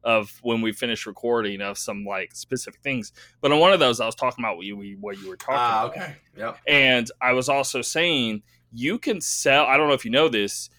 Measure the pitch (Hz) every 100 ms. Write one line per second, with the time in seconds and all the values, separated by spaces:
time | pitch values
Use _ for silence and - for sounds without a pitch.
0 | 117 113 104 - 120 117 113 107 120 113
1 | - 98 120 117 107 98 101 101 - 101
2 | 101 98 95 - - 127 - - 139 127
3 | 104 - - _ 143 147 175 190 131 117
4 | 113 - 127 123 117 87 95 101 101 98
5 | 104 98 95 92 - 135 120 110 117 -
6 | 180 - _ - 110 - - 143 135 123
7 | 117 - 127 127 127 139 131 131 117 160
8 | 170 147 117 107 _ _ _ 113 131 233
9 | - 202 - - 147 139 139 139 151 135
10 | 113 127 160 113 101 - -